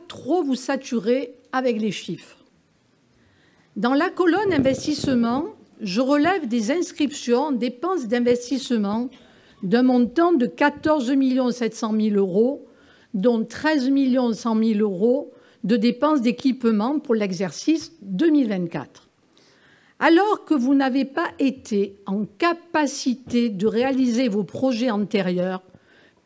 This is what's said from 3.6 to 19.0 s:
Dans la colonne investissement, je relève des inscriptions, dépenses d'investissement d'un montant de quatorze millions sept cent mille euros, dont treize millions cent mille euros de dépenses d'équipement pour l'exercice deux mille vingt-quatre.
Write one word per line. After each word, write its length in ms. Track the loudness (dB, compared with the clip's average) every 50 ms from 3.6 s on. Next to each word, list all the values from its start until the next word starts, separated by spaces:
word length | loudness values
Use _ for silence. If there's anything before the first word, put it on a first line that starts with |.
| _ _ -6
Dans 180 | -2 0 2 2
la 160 | 2 2 0
colonne 440 | 0 0 2 2 2 2 2 0 0
investissement, 960 | 2 2 2 0 0 -2 -4 -4 -2 -2 0 0 2 2 0 0 -2 -4 -6 -10 -14 -20 _ _ -12
je 220 | -8 -4 -2 0
relève 460 | 2 2 2 4 4 2 2 0 -2
des 240 | -2 -2 -2 0 0
inscriptions, 800 | 0 -2 -2 -4 -2 -2 -2 -2 -4 -4 -2 0 0 0 0 0
dépenses 560 | -2 -2 -4 -4 -6 -4 -4 -4 -2 -2 -2
d'investissement 1040 | -2 -2 0 2 2 2 0 0 -4 -4 -4 -2 -2 -2 0 0 0 -2 -4 -4 -6 -10 -16 -20 _ _ _ _ _ _ _
d'un 220 | -4 0 2 4 4
montant 500 | 4 4 4 2 2 2 2 2 4 4
de 140 | 2 2
quatorze 640 | 0 0 0 0 0 0 0 0 2 2 2 2 0
millions 400 | 0 2 2 2 2 2 0 0
sept 240 | -2 -2 -4 -4 -4
cent 180 | -4 -4 -2 0
mille 240 | 0 0 2 2
euros, 480 | 2 0 2 2 2 2 2 0 -4 -10 -18 _ _ _ _ _ _ _ _ -4
dont 300 | 0 2 2 2 0 -2
treize 440 | -6 -6 -4 -2 0 0 2 2 2
millions 440 | 2 2 2 2 2 2 0 0 -2
cent 220 | -2 -2 -2 0
mille 260 | 2 2 2 2 2
euros 500 | 0 0 0 2 2 2 2 0 -2 -8 -14 -20 -20 _ _ _ -2
de 140 | 0 2
dépenses 440 | 2 2 2 0 2 2 2 2 2
d'équipement 800 | 2 0 0 0 0 -2 0 0 0 0 2 2 0 0 -2 -2
pour 140 | -2 -2 -2
l'exercice 760 | 0 -2 -2 -4 -4 -6 -6 -6 -4 -2 -2 -2 -2 -2 -8 -20 -16
deux 280 | -10 -6 -2 0 2 4
mille 200 | 4 4 2 2
vingt-quatre. 580 | 0 -4 -4 -4 -6 -8 -10 -12 -16 -20